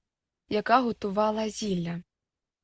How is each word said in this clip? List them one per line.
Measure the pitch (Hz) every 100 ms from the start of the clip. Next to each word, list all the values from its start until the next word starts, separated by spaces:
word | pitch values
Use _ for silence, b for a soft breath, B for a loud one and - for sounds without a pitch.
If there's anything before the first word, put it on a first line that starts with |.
| _ _ _ _ -
яка | 208 208 247
готувала | 240 214 208 196 214 214 220
зілля. | - 214 180 170 170 - _ _ _ _ _